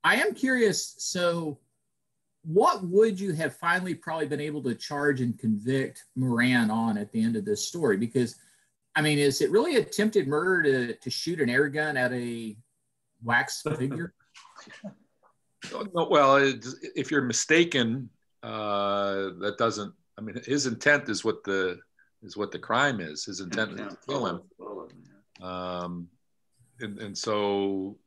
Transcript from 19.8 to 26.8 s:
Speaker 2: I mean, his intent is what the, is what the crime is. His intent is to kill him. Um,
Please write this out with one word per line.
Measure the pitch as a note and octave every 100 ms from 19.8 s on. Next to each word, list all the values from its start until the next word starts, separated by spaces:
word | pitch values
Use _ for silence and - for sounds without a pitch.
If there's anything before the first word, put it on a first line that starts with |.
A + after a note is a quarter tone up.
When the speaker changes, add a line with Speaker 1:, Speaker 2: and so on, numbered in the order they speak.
| G2 - _ -
Speaker 2:
I |
mean, | G#2+ A2+
his | - C#3+ B2+
intent | A2+ C#3+ D3 B2
is | G#2
what | A2+ -
the, | G2+ G2 F#2 F2 _ _ _ _
is | G2+ G2+
what | G2+
the | -
crime | - A#2 C#3+ A2+
is. | D#2+ D2+
His | - F#2
intent | F#2 G#2+ A2 G#2
is | G#2
to | F2+ -
kill | C#3 G#2
him. | E2+ - _ G#2 G2 - - G2 G2 _ _
Um, | F#2 F2+ F2+ F2+ F2 F2 F2 _ _ _ _ _ _ _